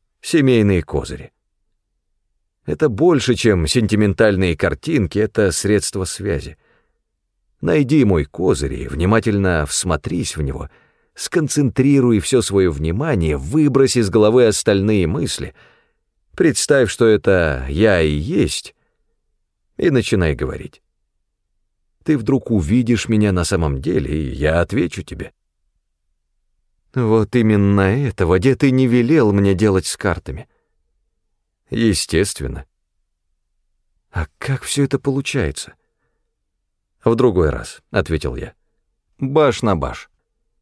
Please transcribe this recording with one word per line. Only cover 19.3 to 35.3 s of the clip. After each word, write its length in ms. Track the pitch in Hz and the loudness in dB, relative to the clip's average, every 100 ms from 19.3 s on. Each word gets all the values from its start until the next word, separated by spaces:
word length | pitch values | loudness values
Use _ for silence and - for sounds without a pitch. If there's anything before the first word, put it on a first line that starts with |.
| _ _ _ _ - | _ _ _ _ -4
и 120 | 175 | 0
начинай 460 | 131 107 104 82 67 | 0 0 0 0 -2
говорить. 460 | 65 - - _ _ _ _ _ _ _ _ _ _ _ _ _ | -6 -8 -14 _ _ _ _ _ _ _ _ _ _ _ _ _
Ты 140 | - 147 | -4 -2
вдруг 340 | 107 135 - | 0 -2 0
увидишь 560 | 110 78 120 120 113 - | 0 2 2 2 0 0
меня 240 | 110 104 | 0 2
на 140 | 90 82 | 0 0
самом 360 | 92 78 67 | 0 -2 -2
деле, 300 | 147 78 69 | -2 -2 -2
и 220 | 76 69 | -4 -6
я 260 | 65 76 82 | -2 0 0
отвечу 440 | 87 120 175 - | -2 -2 -4 -6
тебе». 280 | - - - _ _ _ _ _ _ _ _ _ _ _ _ _ _ _ _ | -12 -12 -14 _ _ _ _ _ _ _ _ _ _ _ _ _ _ _ _
«Вот 420 | 131 113 110 104 123 | -4 2 2 2 2
именно 460 | 110 104 101 101 | 2 4 4 4
этого, 580 | 95 120 139 - 85 92 | 2 0 -2 -2 0 2
где 160 | 131 127 | 2 2
ты 160 | 143 | 2
не 160 | 127 131 | 2 2
велел 440 | 123 120 160 110 | 2 2 2 2
мне 220 | 101 101 | 2 2
делать 320 | 92 107 95 - | 2 2 2 -2
с 100 | - | -4
картами». 520 | 101 80 - 67 - _ _ _ _ _ _ _ _ _ _ _ - | -4 -4 -6 -14 -14 _ _ _ _ _ _ _ _ _ _ _ -10
«Естественно». 960 | 117 113 90 - 82 104 - 67 65 - _ _ _ _ _ _ _ _ _ _ _ _ _ _ | -2 0 0 -2 -2 -2 -4 -10 -10 -16 _ _ _ _ _ _ _ _ _ _ _ _ _ _
«А 160 | - 78 - | -10 -10 -8
как 260 | - 131 | -6 -6
всё 200 | - 139 | -4 -2
это 140 | 139 139 | -2 -2
получается?» 800 | 143 135 131 | -4 -4 -4